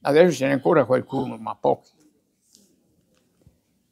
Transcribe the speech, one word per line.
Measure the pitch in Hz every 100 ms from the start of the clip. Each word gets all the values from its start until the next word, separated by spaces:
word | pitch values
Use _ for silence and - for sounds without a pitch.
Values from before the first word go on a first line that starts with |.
adesso | 143 147 180 135
ce | 135
n'è |
ancora | 139 165 156
qualcuno, | 117 127 123 - 127 113
ma | 113
pochi. | - 139 139 _ _ 156 _ _ _ _ _ _ _ _ _ _ _ _ _ _ _ _ _ _